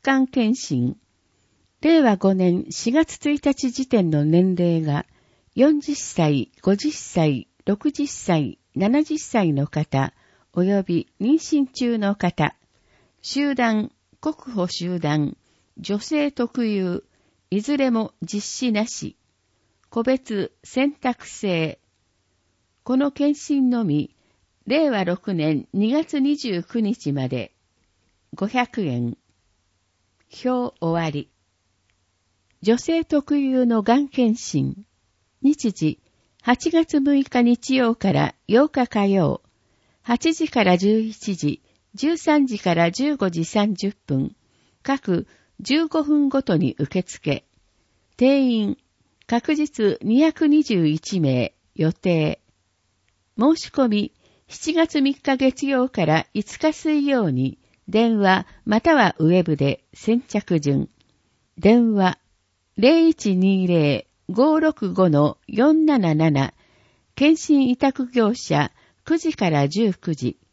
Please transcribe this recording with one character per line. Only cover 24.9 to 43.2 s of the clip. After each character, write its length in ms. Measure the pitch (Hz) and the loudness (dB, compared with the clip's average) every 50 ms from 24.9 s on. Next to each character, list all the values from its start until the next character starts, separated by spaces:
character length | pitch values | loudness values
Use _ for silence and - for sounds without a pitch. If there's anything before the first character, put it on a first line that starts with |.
和 120 | 233 196 185 | 0 0 -2
六 300 | 175 180 - - 208 185 | -2 -4 -4 -6 -6 -4
年 340 | 165 151 156 151 135 - - - | -2 0 0 -2 -2 -4 -6 -4
二 180 | 196 208 220 | -2 -2 0
月 280 | 269 302 320 - - 285 | 0 -2 -2 -4 -4 -2
二 180 | 262 285 294 | -2 -2 -2
十 260 | 294 - 226 185 175 170 | -2 -4 -6 -6 -6 -6
九 160 | - - 233 | -6 -4 -4
日 320 | 214 196 240 - - 147 | -2 -2 -4 -4 -6 -6
ま 160 | 143 139 131 | -4 -4 -4
で。 260 | 127 135 123 98 - _ _ _ _ _ _ _ _ _ _ _ _ _ _ _ _ - | -4 -4 -6 -8 -10 _ _ _ _ _ _ _ _ _ _ _ _ _ _ _ _ -10
五 120 | - 196 | -8 -8
百 340 | 220 - 247 247 - - 233 | -4 -2 -4 -4 -4 -4 -4
円。 360 | 190 147 120 120 120 117 - - _ _ _ _ _ _ _ _ _ _ _ _ _ _ _ _ _ _ _ _ _ _ | -4 -4 -2 -4 -4 -6 -8 -10 _ _ _ _ _ _ _ _ _ _ _ _ _ _ _ _ _ _ _ _ _ _
表 440 | - - - 254 254 247 247 - - _ | -16 -8 -6 -4 -2 -2 -4 -6 -8 _
終 240 | 170 165 165 170 165 | -4 -4 -2 -2 -4
わ 60 | 156 | -4
り。 220 | 143 147 143 - _ _ _ _ _ _ _ _ _ _ _ _ _ _ _ _ _ _ _ _ _ _ _ _ _ _ | -6 -8 -10 -12 _ _ _ _ _ _ _ _ _ _ _ _ _ _ _ _ _ _ _ _ _ _ _ _ _ _
女 160 | 180 208 233 | 0 0 0
性 260 | 240 - - 330 330 320 | 2 0 -2 -2 -2 -2
特 360 | - 311 285 277 - 294 285 | 0 -2 -2 0 0 -2 -2
有 260 | 277 262 262 254 254 | 0 0 0 2 2
の 160 | 233 226 220 | 2 0 0
が 160 | 202 220 240 | 2 2 2
ん 100 | 285 285 | 2 0
検 320 | 269 - 262 240 220 226 - | 0 -2 0 0 0 0 -2
診。 460 | - - - 139 135 135 - 196 - _ _ _ _ _ _ _ _ _ _ _ | -4 -4 -4 -4 -2 -4 -6 -10 -16 _ _ _ _ _ _ _ _ _ _ _
日 300 | - 277 302 - - 220 | 0 0 0 0 -2 -4
時、 280 | - - 156 156 - - _ _ _ _ _ _ _ _ | -2 -2 -2 -2 -2 -4 _ _ _ _ _ _ _ _
八 280 | - 233 247 - - 330 | -2 -2 -2 0 0 0
月 300 | 339 330 320 - - 285 | 2 2 2 2 0 0
六 160 | 269 285 285 | 2 2 2
日 260 | 277 269 - - 247 | 2 0 0 0 2
日 340 | 240 240 240 - - - 262 | 2 4 2 0 0 -2 0
曜 200 | 262 247 226 233 | 0 2 0 0
か 160 | - - 196 | 0 0 0
ら 240 | 143 143 - 113 - _ _ | 2 2 0 -2 -4 _ _
八 220 | - 208 247 294 311 | 2 4 4 4 2
日 180 | - 269 247 | 2 -2 -2
火 200 | - - 208 196 | -2 0 0 0
曜。 340 | 196 196 190 160 139 - - _ _ _ _ _ _ _ _ _ _ _ _ _ | 2 2 2 2 0 0 -4 _ _ _ _ _ _ _ _ _ _ _ _ _
八 300 | - 240 - - 330 320 | -4 -4 -2 0 -2 -2
時 160 | - 320 - | -2 -4 -2
か 140 | - 247 202 | 0 2 2
ら 140 | 185 180 | 4 2
十 220 | 175 190 208 214 220 | 4 2 2 2 2
一 360 | 220 220 214 - - 208 190 | 0 -4 -8 -8 -8 -6 -6
時、 280 | - 147 147 - - _ _ _ _ _ _ - | -4 -4 -4 -4 -6 _ _ _ _ _ _ -8
十 220 | - 269 311 339 | -4 -2 -2 -2
三 280 | 320 - 330 302 294 277 | 0 0 2 2 2 2
時 140 | 247 214 - | 0 -2 -4
か 160 | - 185 165 | -2 0 2
ら 160 | 165 170 170 | 2 2 0
十 240 | 175 - 269 302 294 | 0 -2 -2 -2 -2
五 160 | 262 | -2